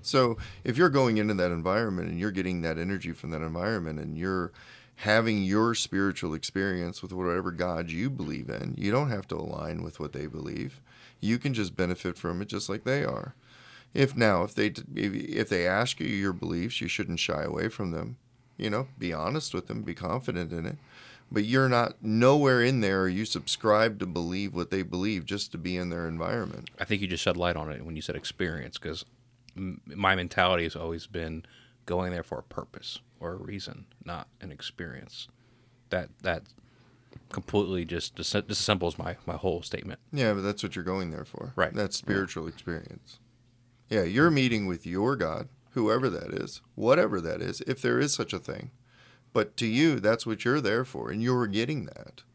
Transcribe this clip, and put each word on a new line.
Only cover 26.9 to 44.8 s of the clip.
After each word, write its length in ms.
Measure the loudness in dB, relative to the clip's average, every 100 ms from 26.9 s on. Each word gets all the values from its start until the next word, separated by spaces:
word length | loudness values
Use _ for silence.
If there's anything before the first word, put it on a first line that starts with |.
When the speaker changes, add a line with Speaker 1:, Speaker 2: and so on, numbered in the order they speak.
| -2
Speaker 2:
you 40 | 0
just 140 | 0
shed 140 | 0 2
light 180 | 2 0
on 140 | -4
it 140 | -6
when 120 | -8 -8
you 60 |
said 140 | -6 -6
experience, 600 | -8 -4 -4 -2 -8 -10
'cause 260 | -8 -8 -10 _ _ _ -18
m-, 260 | -8 -8 -8 -12
my 280 | 0 2
mentality 480 | 2 0 2 4 4
has 100 | 0
always 320 | -2 -6 -6 -8
been 380 | -6 -6 -8 -12 -20 -20 _
going 280 | -2 0 0
there 100 | -4
for 160 | -6 -8
a 40 |
purpose 580 | -8 -10 -10 -12 -12 -12 _ _
or 120 | -8
a 40 | -8
reason, 480 | -10 -10 -10 -14 -18 _ -12
not 220 | -10 -12 _
an 100 | -16
experience. 800 | -12 -12 -10 -12 -12 -16 -16 -16 _ _ _ _ _ _
That, 180 | -4 -4 -6
that 220 | -2 -2 -6 -20 _ _ -20 _ _ -20 -10
completely 540 | -8 0 2 2 -2
just 300 | -2 -4 -6
dis-, 180 | -6 -2
disassembles 680 | -2 0 -2 2 2 2 -2
my, 180 | -8 -8 -8
my 100 | -2
whole 260 | -2 -2
statement. 380 | -4 -8 -8 -12 _
Speaker 1:
Yeah, 200 | 0 2
but 80 | 2
that's 200 | 0 -2
what 140 | -4 -4
you're 80 |
going 260 | -4 -2 -4
there 140 | -6
for. 280 | -10 -12 -8 0
Speaker 2:
Right. 160 | 0
Speaker 1:
That's 240 | 0 -2 -2
Speaker 2:
Yeah. 40 | 0
Speaker 1:
spiritual 400 | 0 0 -4 -8
experience. 720 | -8 -8 -8 -8 -18 -20 -20 _ _ _ _ _ _ _
Yeah, 120 | 0
you're 260 | 2 4 6
meeting 360 | 6 4 2 0
with 200 | -4